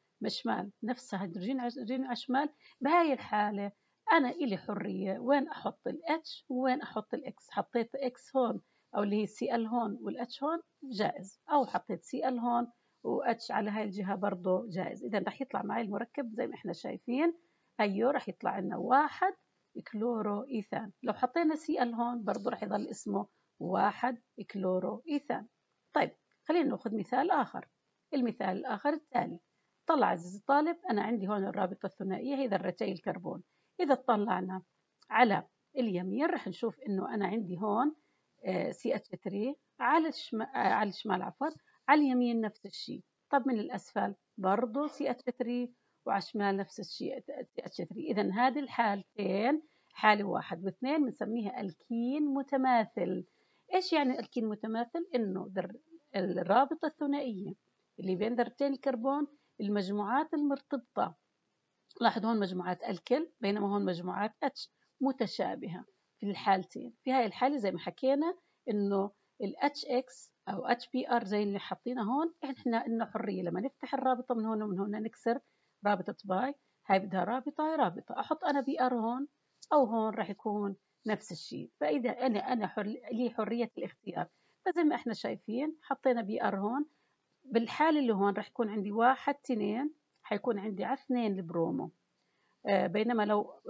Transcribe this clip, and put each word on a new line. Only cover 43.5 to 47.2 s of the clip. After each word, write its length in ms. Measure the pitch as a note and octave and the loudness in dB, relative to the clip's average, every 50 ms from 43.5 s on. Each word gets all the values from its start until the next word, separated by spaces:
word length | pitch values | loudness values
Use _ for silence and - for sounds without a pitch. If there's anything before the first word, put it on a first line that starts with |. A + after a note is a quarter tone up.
| B3 G#3+ | 0 -2
الأسفل 540 | G#3 - B3+ G3+ - - - A3+ G3+ G3+ G3+ - _ _ _ - | -2 -4 -6 -8 -10 -6 -2 -2 0 0 -2 -6 _ _ _ -2
برضه 480 | F#3+ F#3 G3 G#3+ B3 A3+ G#3+ C#4 D4+ | 2 2 2 2 2 0 0 -2 -2
سي 240 | D4 - - C#4+ C4 | -2 -4 -4 -2 -2
اتش 120 | B3 - - B3 A#3+ - | -2 -4 -4 -6 -4 -2
ثري 340 | B3 A#3 A#3+ B3 B3 A#3+ - _ _ _ _ _ - | -2 -2 -2 -2 -2 -4 -8 _ _ _ _ _ -4
وعلى 120 | - G3+ G3 | -2 -2 -2
الشمال 380 | F#3+ - - G#3+ G3+ G3 G3 | -2 -4 -2 0 2 2 2
نفس 240 | G3 F#3+ - - - | 0 -2 -6 -8 -12
الشيء 400 | G3+ - - - - - - - | -12 -12 -10 -8 -6 -6 -6 -6